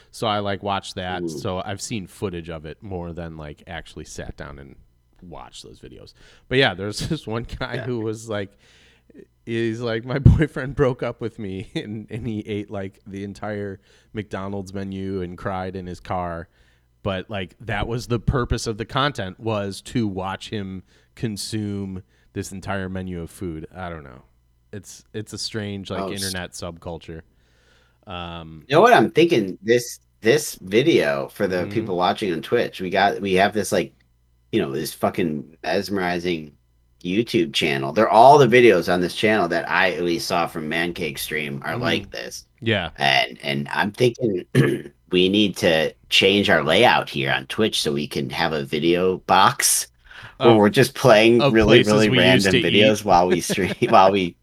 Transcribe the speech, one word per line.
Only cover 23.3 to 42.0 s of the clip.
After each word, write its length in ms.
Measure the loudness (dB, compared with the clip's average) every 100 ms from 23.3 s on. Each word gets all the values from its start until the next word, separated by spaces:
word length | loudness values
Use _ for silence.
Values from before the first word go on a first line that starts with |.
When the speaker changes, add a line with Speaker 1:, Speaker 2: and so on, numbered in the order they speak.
Speaker 1:
food. 340 | -10 -10 -10 -14
I 160 | -14 -12
don't 140 | -14
know. 180 | -16 -20 _ _ _ _ _
It's, 300 | -18 -18 -20 _
it's 180 | -14 -12
a 40 | -12
strange, 520 | -10 -8 -8 -8 -8
like, 120 | -8
Speaker 2:
Oh, 100 | -6
s- 100 | -6
Speaker 1:
internet 300 | -6 -8 -10
subculture. 720 | -10 -12 -12 -12 -12 -12 -16 -18 _ _ _ _ _ _ _ -16
Um, 600 | -12 -12 -12 -14 -16 0
Speaker 2:
You 80 | 6
know 60 |
what 120 | 6
I'm 160 | 6 4
thinking? 460 | 4 2 2 -2 -4
This, 380 | 0 0 0 -12 _ _
this 340 | 2 2 0 -10
video 760 | 0 2 4 4 2 -2 -4
for 180 | -4 -2
the 100 | -2
Speaker 1:
Mm-hmm. 80 | -2
Speaker 2:
people 240 | -4 -2 0
watching 380 | 0 0 -2
on 80 | -4
Twitch, 400 | -2 -2 -2 -4
we 80 | -4
got, 320 | 2 2 2
we 120 | 0 2
have 180 | 2
this, 180 | 0 -2
like, 220 | 0 -2 _ _ _ _ _ _
you 100 | -4
know, 100 | -2
this 220 | -4 -8
fucking 640 | -4 -2 0 -2 -4 -10 -12
mesmerizing 880 | -4 -4 -2 -4 -2 -2 -4 -4 -8 -20 _ _ _ _
YouTube 520 | -4 -4 0 0 -2
channel. 400 | -2 -2 -2 -2
They're 160 | 0 4
all 280 | 8 10 10
the 80 | 8
videos 460 | 8 8 6 4
on 60 | 0
this 160 | 0 0
channel 320 | 0 2 0
that 220 | -2 -2
I 220 | 0 0
at 100 | 0
least 240 | -2 -2 -2
saw 200 | -2 -2
from 200 | -6 -6
Man 260 | -4 -4
Cake 240 | -4 -6 -6
stream 440 | -8 -6 -6 -8
are 100 | -8
Speaker 1:
Mm-hmm. 80 | -4
Speaker 2:
like 300 | -2 -4